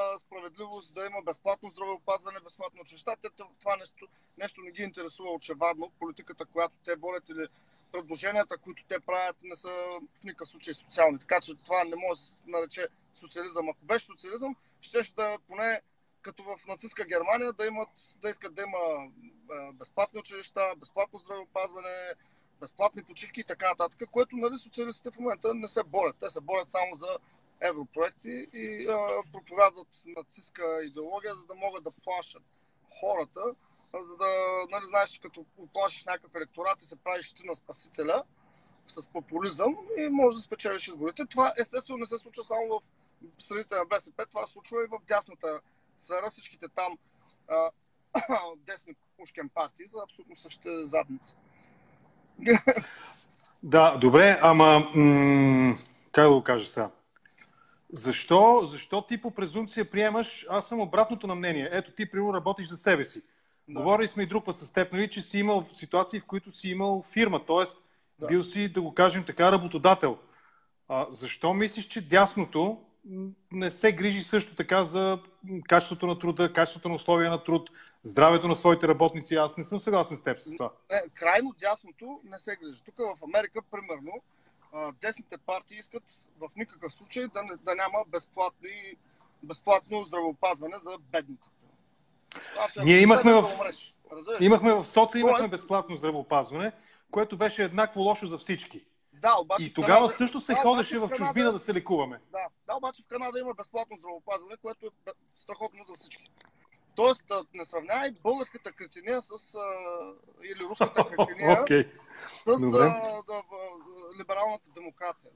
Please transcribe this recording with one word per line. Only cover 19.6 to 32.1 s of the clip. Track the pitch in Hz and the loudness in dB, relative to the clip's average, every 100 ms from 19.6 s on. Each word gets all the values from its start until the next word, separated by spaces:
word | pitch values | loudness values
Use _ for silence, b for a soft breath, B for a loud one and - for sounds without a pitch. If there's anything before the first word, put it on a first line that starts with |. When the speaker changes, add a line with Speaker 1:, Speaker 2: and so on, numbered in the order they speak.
| 139 | -16
Speaker 1:
безплатни | 135 131 - 202 214 | -20 -14 -4 -4 -6
училища, | 202 196 190 - 190 175 | -16 -16 -12 -4 -4 -4
безплатно | 147 - 202 208 | -12 -6 -6 -8
здравеопазване, | 190 196 190 190 190 185 185 185 180 - _ _ _ - | -16 -16 -10 -8 -8 -10 -14 -12 -14 -16 _ _ _ -20
безплатни | 139 - 202 - | -14 -2 -2 -2
почивки | 180 170 214 - | -20 -18 -18 -14
и | |
така | 226 170 185 | -12 -4 -2
нататък, | 175 170 - 233 | -2 -4 -6 -6
което, | 240 247 247 | -2 -2 -2
нали, | 233 262 | -6 -6
социалистите | 226 - 233 226 247 | -16 -10 -10 -10 -16
в | 233 | -8
момента | 240 202 220 | -6 -4 -4
не | 233 - | -6 -6
се | - | -6
борят. | 160 175 170 - | -4 -2 -2 -4
Те | 196 | -12
се | 160 | -12
борят | 143 190 175 | -6 -6 -4
само | 185 180 160 | -4 -4 -6
за | 175 185 _ _ _ - | -10 -10 _ _ _ -6
европроекти | 175 151 135 - 170 - 226 247 - | -4 -4 -8 -4 -4 -6 -14 -14 -14
и, | 233 220 214 - | -14 -12 -10 -4
а, | 214 202 202 202 | -4 -2 -6 -8
проповядват | 190 - 180 196 185 170 - 165 | -16 -8 2 2 2 -20 -20 -20
нацистска | 175 147 - - - 165 160 | -18 -18 -20 -20 -8 -6 -6
идеология, | 156 139 156 196 208 | -8 -12 -10 -10 -10
за | 196 | -14
да | 170 | -16
могат | 185 196 185 | -10 -10 -8
да | 160 - | -14 -14
плашат | - | -8